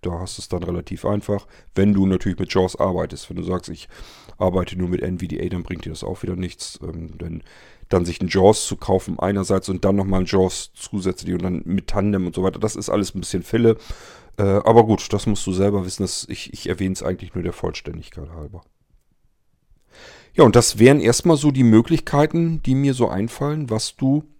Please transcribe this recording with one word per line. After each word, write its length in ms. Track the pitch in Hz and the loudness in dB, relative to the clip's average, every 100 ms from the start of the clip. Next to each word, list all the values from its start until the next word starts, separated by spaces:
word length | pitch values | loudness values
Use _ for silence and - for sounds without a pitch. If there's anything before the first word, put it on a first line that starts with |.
Da 160 | 90 85 | -6 -8
hast 200 | 90 - | -10 -12
du 40 | |
es 60 | - | -8
dann 140 | 92 | -6
relativ 400 | 85 87 - 87 | -4 -6 -8 -6
einfach, 420 | - 104 - 101 - - - | -4 -4 -2 -6 -6 -20 -10
wenn 180 | - 101 | 0 2
du 140 | 98 95 | 4 4
natürlich 320 | 92 - 87 | 2 0 -4
mit 140 | 92 | -2
jaws 240 | 95 92 - | 2 0 2
arbeitest. 540 | 90 87 82 - - | 0 0 -4 -8 -12
Wenn 60 | 87 | -10
du 80 | |
sagst, 240 | 87 90 - | -6 -6 -6
„Ich 200 | 82 - - - - - - | -16 -16 -20 -20 -20 -20 -2
arbeite 400 | 92 92 90 92 | 0 0 -4 -4
nur 120 | 90 | -2
mit 120 | 90 | -2
N 200 | 87 90 | -4 -4
V 60 | 90 | -6
D 140 | 85 | -6
A“, 80 | 90 | -4
dann 140 | 90 | -6
bringt 220 | - 90 | -8 -10
dir 60 | - | -10
das 140 | 78 | -10
auch 180 | - 90 | -10 -8
wieder 120 | 90 | -8
nichts. 440 | 90 90 - - - | -6 -8 -10 -16 -14
Ähm, 360 | 87 82 82 80 | -12 -12 -12 -12
denn 240 | 82 82 - - - - - | -12 -12 -14 -20 -20 -20 0
dann 160 | 95 | 0
sich 160 | 85 85 | 0 -4
ein 80 | 92 | -2
jaws 380 | 98 95 110 - | 6 6 6 0
zu 100 | 101 | -8
kaufen 420 | - 95 - 87 | 0 -2 0 -4
einerseits 500 | 92 101 92 95 - | -2 -2 0 -2 0
und 160 | 92 | -2
dann 120 | 101 98 | 0 0
nochmal 240 | 98 95 | 2 0
ein 60 | 92 | 2
jaws 460 | 98 92 - - | 2 2 0 -12
zusätzlich 600 | _ - 104 92 90 87 | _ -10 -6 -4 -6 -4
und 80 | 90 | -4
dann 200 | 90 90 | -2 -4
mit 220 | - 95 - | -2 -4 -2
Tandem 400 | - 98 101 90 | -2 0 0 -2
und 80 | |
so 80 | 82 | -2
weiter, 160 | 95 - | -2 -2
das 180 | 110 - | -6 -4
ist 140 | - | -4
alles 240 | 98 98 | -2 -2
ein 60 | 95 | -6
bisschen 220 | 85 92 | -6 -6
Fille. 340 | - 117 117 110 - - - - - - | -2 2 2 2 -4 -16 -16 -20 -20 -4
Äh, 60 | |
aber 420 | 101 98 - 117 | 0 2 6 6
gut, 280 | 110 104 - | 6 2 0
das 140 | 101 - | -4 0
musst 200 | 101 - | -2 -2
du 60 | |
selber 320 | 92 98 101 | 0 2 0
wissen. 180 | 90 - | -4 -4
Das, 240 | 95 - - | -6 -6 -10
ich, 240 | - - | -12 -12
ich 160 | - - | -12 -8
erwähne 240 | 90 95 | -4 -4
es 100 | 95 | -4
eigentlich 320 | - 90 92 | -4 -6 -8
nur 100 | 90 | -6
der 80 | 87 | -6
Vollständigkeit 800 | - 87 82 - 80 - - 78 | -6 -8 -8 -12 -14 -14 -16 -16
halber. 320 | 82 76 98 _ _ _ _ _ _ _ _ _ _ _ _ _ _ - - _ | -14 -16 -18 _ _ _ _ _ _ _ _ _ _ _ _ _ _ -20 -20 _
Ja, 100 | - | 6
und 100 | 135 | 8
das 240 | 117 117 - | 8 4 6
wären 220 | 117 147 | 8 8
erstmal 360 | 101 120 175 156 | 4 2 4 4
so 140 | 147 | 4
die 140 | 131 | 4
Möglichkeiten, 1000 | 123 110 120 165 - 143 151 170 170 160 | 6 8 6 0 0 2 2 2 0 -2
die 120 | - | 0
mir 200 | 131 139 | 2 2
so 140 | 127 120 | 0 0
einfallen, 640 | 90 113 - 139 151 135 | 0 -4 -4 -6 -4 -4
was 260 | 110 - - | -4 -4 -4
du 280 | 131 147 151 - | 0 0 -2 -20